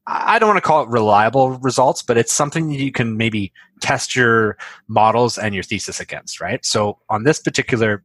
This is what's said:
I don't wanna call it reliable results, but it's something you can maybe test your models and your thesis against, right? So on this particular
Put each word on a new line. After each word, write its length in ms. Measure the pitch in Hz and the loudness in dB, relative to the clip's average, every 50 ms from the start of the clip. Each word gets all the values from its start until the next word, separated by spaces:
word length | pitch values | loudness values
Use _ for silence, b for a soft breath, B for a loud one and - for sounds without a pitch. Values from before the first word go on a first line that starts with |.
| - | -10
I 320 | - - - - - 214 | -8 -6 -4 0 2 2
don't 100 | 233 220 | 4 4
wanna 140 | 214 202 175 | 4 2 2
call 220 | - - 156 151 123 | 2 2 2 2 2
it 60 | 113 | 2
reliable 640 | 120 117 107 107 101 104 110 117 123 135 131 131 131 | 2 2 4 6 6 6 4 4 4 2 2 2 0
results, 500 | 127 131 127 - 131 127 139 - - - | -2 -4 -2 2 2 2 2 2 -2 -2
but 120 | - 117 | -2 -2
it's 160 | 117 - - | -2 -2 -4
something 380 | - - 151 147 - 165 160 151 | -2 -2 -2 -2 -2 -4 -4 -4
you 220 | 143 135 139 135 | -4 -4 -6 -4
can 260 | - - 117 113 110 | -2 -2 -4 -2 -2
maybe 340 | 110 113 110 110 107 95 - b b b b b - | -2 -2 0 0 -2 -4 -6 b b b b b -8
test 360 | - - 135 123 - - - | -4 -2 -2 -2 -2 -4 0
your 400 | 127 123 117 113 113 110 104 - B B B B B B | 2 2 4 4 4 2 0 -2 B B B B B B
models 520 | - 110 107 107 110 110 120 120 113 - - | -2 2 2 4 4 4 2 2 0 0 -2
and 160 | 107 104 101 | -4 -4 -4
your 80 | 92 - | -4 -6
thesis 360 | - 107 92 - - - - | -4 -6 -6 -6 -8 -10 -10
against, 400 | - - 76 - - - - - | -10 -10 -12 -12 -12 -14 -12 -10
right? 240 | 76 92 123 - - | -8 -6 -6 -6 -4
So 360 | - - 110 104 104 - _ _ - | -2 0 0 0 -2 -4 _ _ -6
on 140 | 107 104 113 | -4 0 2
this 160 | 147 156 - | 0 0 0
particular 640 | - - - 139 - - 127 110 113 107 104 95 | -2 -4 -4 -4 -2 -2 0 0 0 0 0 -4